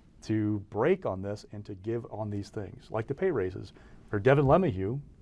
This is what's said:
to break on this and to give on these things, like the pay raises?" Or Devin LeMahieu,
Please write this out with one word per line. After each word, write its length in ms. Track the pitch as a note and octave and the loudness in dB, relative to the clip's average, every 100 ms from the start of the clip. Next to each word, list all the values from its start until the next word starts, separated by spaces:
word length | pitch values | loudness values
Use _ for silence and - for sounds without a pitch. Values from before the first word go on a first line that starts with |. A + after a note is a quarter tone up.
| - - | -20 -12
to 360 | - A2 G#2 G#2 F#2+ | -2 0 0 -2 -4
break 360 | G2+ C#3+ F#3+ A2+ | 0 2 2 -2
on 160 | F#2+ | -6
this 240 | G2 G#2 - | -6 -8 -10
and 140 | G#2 G#2 | -16 -14
to 100 | F#2+ | -10
give 300 | G#2+ A#2 A#2 | -6 -6 -6
on 200 | G#2+ G#2+ | -8 -6
these 200 | G2+ G2 | -6 -8
things, 400 | A2 F#2+ G#2 - | -10 -10 -14 -8
like 160 | A2 A2 | -6 -4
the 80 | C3+ | -2
pay 160 | F#3+ | 0
raises?" 420 | C3 F#2 F#2+ G2+ - - - - | 0 -2 -4 -12 -16 -20 -20 -6
Or 60 | G#2 | 2
Devin 260 | A#2+ C#3+ C3+ | 6 6 6
LeMahieu, 540 | E3+ F3 F#2 F#2+ C#3 - - | 6 4 0 -2 -4 -8 -14